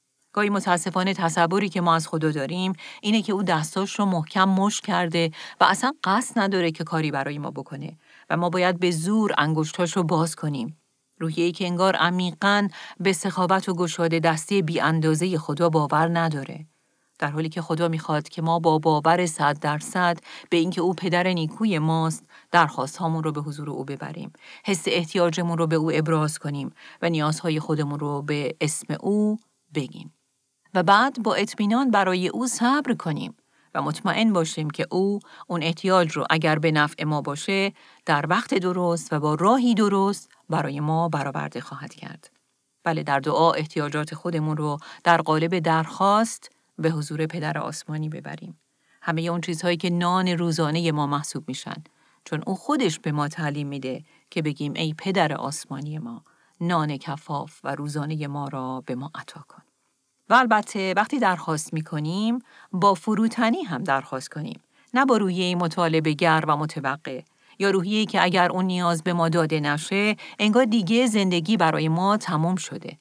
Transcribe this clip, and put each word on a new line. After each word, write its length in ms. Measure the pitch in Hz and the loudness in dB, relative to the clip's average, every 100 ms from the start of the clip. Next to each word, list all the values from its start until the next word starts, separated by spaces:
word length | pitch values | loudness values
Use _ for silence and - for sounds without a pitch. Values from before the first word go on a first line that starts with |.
| _ _ _ | _ _ _
گاهی 180 | - 208 | -2 0
متاسفانه 640 | 202 190 175 185 180 185 | 0 2 0 0 0 0
تصوری 540 | 190 175 160 170 190 208 | 2 0 2 2 2 0
که 120 | 185 | 0
ما 140 | 175 | 2
از 140 | 165 160 | 2 2
خدا 220 | 160 156 | -2 0
داریم 420 | 151 135 175 185 185 - - | 0 -2 -2 -2 -4 -8 -8
اینه 220 | 208 220 | 0 0
که 100 | 202 | 2
او 100 | 196 | 0
دستاش 560 | 190 160 156 - 196 - | 2 0 0 -4 -4 0
رو 60 | |
محکم 440 | 202 180 156 202 190 | 0 0 0 2 4
مشت 360 | 190 202 - | 4 2 0
کرده 460 | - 175 175 170 165 160 - - | -2 0 0 0 0 -2 -10 2
و 40 | |
اصلاً 280 | - 190 - - | 2 4 0 -2
قصد 340 | - 202 254 - | 0 0 0 0
نداره 320 | 196 190 170 | 0 2 0
که 140 | 160 | -2
کاری 260 | 160 165 156 | -4 -2 -2
برای 280 | 143 139 147 | -2 -4 -6
ما 120 | 139 | -8
بکنه 480 | 139 135 135 147 160 _ - - | -8 -10 -10 -12 -14 _ -18 -4
و 60 | 170 | -2
ما 140 | 175 | 0
باید 300 | 180 180 175 | 2 2 2
به 100 | 180 | 0
زور 440 | 165 165 214 208 - | 0 0 2 2 2
انگشتاش 580 | 147 156 151 - 175 196 | 0 2 0 0 -2 0
رو 60 | |
باز 340 | 165 170 165 - | 2 2 0 -2
کنیم. 400 | 151 143 117 156 _ _ _ - | -4 -4 -6 -10 _ _ _ -8
روحیه‌ای 320 | 160 156 170 | -6 0 -2
که 140 | 170 185 | 0 -4
انگار 300 | 175 190 185 | 0 2 2
عمیقاً 720 | 165 180 180 156 202 202 202 - - - | 2 2 -2 0 2 2 2 -4 -16 -4
به 120 | 185 | 0
سخاوت 560 | 190 202 185 180 190 190 | 0 -2 0 2 2 0
و 60 | |
گشاده 460 | 175 175 - 170 165 | -2 -2 0 0 2
دستی 420 | 160 160 - 202 | 2 0 0 0
بی 180 | 170 170 | 2 0
اندازهٔ 580 | 151 160 160 156 180 180 | 2 2 2 2 2 -2
خدا 300 | - 143 170 | -2 2 4
باور 500 | 160 147 151 165 170 | 4 2 2 2 2
نداره. 480 | 165 151 135 123 156 _ _ _ _ - | 0 -2 -6 -12 -16 _ _ _ _ -8
در 120 | 147 | -6
حالی 180 | 147 160 | -2 -4
که 140 | 170 | -4
خدا 260 | 160 160 170 | -4 0 0
می‌خواد 400 | 160 - 151 147 | -2 -2 -4 -4
که 140 | - | -6
ما 160 | 160 170 | 0 2
با 200 | 165 156 | 4 4
باور 480 | 160 151 151 175 180 | 4 4 4 4 2
صد 320 | 156 147 147 | 2 0 2
درصد 600 | 151 151 - 185 180 170 - - - | -2 -4 -4 0 0 0 -6 -16 -2
به 60 | 170 | 2
اینکه 240 | 165 185 | 2 2
او 140 | 175 | 0
پدر 320 | 175 185 175 180 | 0 0 0 2
نیکوی 520 | 180 156 - 220 170 | 0 -2 0 0 2
ماست، 460 | 156 160 160 156 - - - | 2 2 0 -2 -10 -20 0
درخواست‌هامون 720 | 170 156 - 135 - 170 160 | 4 4 2 -6 -4 -4 -2
رو 80 | 156 | -2
به 80 | 151 | -4
حضور 300 | 147 147 147 | -6 -8 -8
او 140 | 135 | -8
ببریم، 480 | 135 135 - 156 147 - - - | -8 -10 -10 -12 -14 -16 -20 -12
حس 200 | - 190 - | -4 -2 0
احتیاجمون 720 | 180 160 190 175 165 170 165 | 0 0 2 2 2 -2 0
رو 80 | 165 | 2
به 100 | 160 | 2
او 140 | 156 | 2
ابراز 440 | 151 156 160 151 151 | 0 2 2 0 -2
کنیم 320 | 147 143 135 - - - | -6 -6 -8 -12 -20 -6
و 80 | 170 | -2
نیازهای 500 | 165 151 156 170 156 | 0 0 -2 -2 -2
خودمون 380 | 151 151 143 143 | -2 -2 -2 -4
رو 240 | 147 143 | -4 -4
به 340 | 147 147 139 - | -4 -4 -4 -2
اسم 360 | 151 - - - | -4 -4 -6 -6
او 380 | - 208 214 220 _ _ _ | 0 2 2 0 _ _ _
بگیم. 400 | 156 127 160 156 _ _ _ _ _ _ | -6 -6 -8 -18 _ _ _ _ _ _
و 80 | 185 | 0
بعد 400 | 170 202 262 269 | 6 8 6 0
با 120 | 220 | -2
اطمینان 560 | 190 208 - 208 233 269 | 0 -2 0 2 2 4
برای 380 | 208 190 185 180 | 2 2 2 0
او 180 | - 254 | -2 -4
صبر 480 | - 240 277 285 | 0 2 2 0
کنیم 400 | 202 170 151 - - _ _ _ | -2 -2 -4 -6 -12 _ _ _
و 80 | 139 | -4
مطمئن 500 | 143 156 190 175 226 | -4 -2 0 2 4
باشیم 380 | 190 160 - 151 | 4 0 -2 -4
که 160 | 147 - | -4 -2
او 300 | 175 196 202 - - - | 0 0 0 -6 -18 -6
اون 160 | 170 | -2
احتیاج 500 | 160 165 190 185 170 | -2 -2 2 4 4
رو 140 | 156 - | 0 0
اگر 280 | 160 160 156 | 2 2 2
به 120 | 165 | 2
نفع 340 | 156 147 - | 2 2 0
ما 180 | 151 151 | -2 -2
باشه، 500 | 143 143 - 196 196 - - - - | -4 -6 -2 0 -2 -4 -20 -12 0
در 180 | 147 151 | 0 2
وقت 260 | 185 233 | 0 0
درست 580 | 240 180 180 175 170 - | 0 0 0 0 0 -2
و 80 | 151 | -2
با 140 | 151 | 0
راهی 400 | 156 185 262 247 | 2 4 4 4
درست 560 | 220 208 196 196 202 - _ - | 4 4 4 2 -2 -8 _ -4
برای 300 | - 143 139 | -4 -2 -2
ما 280 | 151 160 170 | 0 0 0
برآورده 520 | 147 139 143 147 123 | -2 -4 -6 -8 -8
خواهد 340 | - 135 143 | -12 -14 -14
کرد. 360 | - - - - _ _ _ _ _ | -14 -18 -18 -20 _ _ _ _ _
بله، 180 | 165 160 | -4 -4
در 180 | 147 139 | 0 -2
دعا 320 | 135 147 165 | 0 4 4
احتیاجات 640 | - 156 - 147 151 151 | 2 -2 -4 -4 -4 -6
خودمون 420 | 156 175 165 156 151 | -8 -4 -2 -2 -2
رو 220 | 151 147 - - | -2 -4 -10 -4
در 160 | - 170 | 2 4
قالب 380 | 160 156 165 180 | 4 2 2 0
درخواست 920 | 165 160 160 - 196 208 226 - - _ _ - | 2 2 0 0 2 4 2 -4 -16 _ _ -4
به 120 | 160 | -2
حضور 360 | 160 147 151 160 | -2 -4 -4 -4
پدر 320 | 165 151 156 | -4 -6 -4
آسمانی 500 | - 156 - 151 156 | -6 -8 -8 -6 -6
ببریم. 520 | 156 143 - 165 160 _ _ _ _ | -8 -12 -14 -16 -20 _ _ _ _
همهٔ 260 | - 165 170 | -6 -4 -2
اون 120 | 170 | -4
چیزهایی 360 | 165 160 175 170 | -4 -4 -2 0
که 140 | 180 | 0
نان 380 | 175 175 185 180 | 0 2 2 2
روزانهٔ 640 | 170 170 156 156 160 170 | 0 0 0 0 0 0
ما 140 | 151 143 | 0 0
محسوب 380 | 143 147 - - | -2 -4 -8 -8
می‌شن، 360 | 131 - - 156 _ _ _ | -10 -10 -14 -16 _ _ _
چون 180 | - 156 160 | -8 -6 -4
او 80 | |
خودش 440 | 190 - 302 220 160 | -6 -2 0 0 -2
به 140 | - | -4
ما 160 | 147 143 | -2 -2
تعلیم 400 | 147 151 143 143 | -4 -6 -4 -6
می‌ده 360 | 139 131 131 156 _ _ | -6 -6 -8 -12 _ _
که 120 | - | -4
بگیم: 300 | 156 147 147 143 | -4 -2 -4 -4
"ای 180 | 160 156 | -4 -4
پدر 360 | 190 190 156 | -2 0 0
آسمانی 640 | 151 139 151 - 139 151 151 | 0 -6 -8 -10 -10 -8 -10
ما، 260 | 120 117 _ _ _ - | -10 -14 _ _ _ -6
نان 360 | 170 170 151 139 | -2 0 0 -4
کفاف 640 | - 147 - 147 143 - | -8 -10 -8 -8 -8 -12
و 100 | 135 | -10
روزانهٔ 520 | 139 147 147 147 156 147 | -8 -6 -6 -4 -4 -6
ما 220 | 143 139 | -6 -8
را 340 | 135 131 131 123 | -6 -8 -8 -8
به 80 | |
ما 160 | 127 143 | -8 -8
عطا 300 | - - - 143 | -12 -16 -18 -20
کن." 140 | - _ _ _ _ _ _ - | -20 _ _ _ _ _ _ 2
و 40 | |
البته 600 | 226 254 214 208 208 190 185 | 4 6 2 0 -4 -2 0
وقتی 220 | 214 294 | 0 2
درخواست 540 | 214 175 - 156 - | 0 0 -2 -4 -4
می‌کنیم، 640 | 160 156 151 151 185 220 240 - - - | -6 -6 -4 -4 -2 -2 -2 -6 -20 -8
با 220 | 185 202 | 2 2
فروتنی 680 | 190 - 220 226 226 226 294 | 2 0 2 2 2 0 0
هم 220 | 277 135 | -2 -4
درخواست 440 | - 135 - 131 - | -2 -2 -2 -10 -10
کنیم، 320 | - 151 156 _ _ _ | -10 -10 -12 _ _ _
نه 100 | 247 | 0
با 120 | 269 226 | 4 4
روحیهٔ 380 | 196 175 180 | 2 0 0
مطالبه 580 | 175 175 160 170 160 156 | 0 0 0 2 2 2
گر 320 | 151 170 156 151 | 2 4 2 2
و 80 | 147 | 0
متوقع، 640 | 151 156 135 143 - 127 - _ _ - | -2 -4 -6 -6 -8 -12 -14 _ _ -2
یا 120 | 196 | 2
روحیه‌ای 360 | 190 180 214 214 | 2 2 0 0
که 160 | 196 | 2
اگر 300 | 175 185 175 | 4 4 2
اون 120 | 180 | 2
نیاز 380 | 185 180 175 170 | 0 0 0 0
به 100 | 170 | 0
ما 160 | 175 165 | 0 2
داده 320 | 170 160 156 | 2 2 0
نشه، 560 | 147 147 156 190 208 214 - - | 0 -2 -2 0 0 -2 -6 -2
انگار 260 | 208 220 | 2 4
دیگه 420 | 254 226 175 226 247 | 4 2 2 2 4
زندگی 500 | 214 190 175 160 220 | 4 2 2 2 2
برای 320 | 165 156 160 | 4 2 2
ما 280 | 165 190 214 | 2 2 0
تموم 400 | - 156 165 185 | 0 0 0 -2
شده. 420 | - 98 - - | -4 -12 -12 -16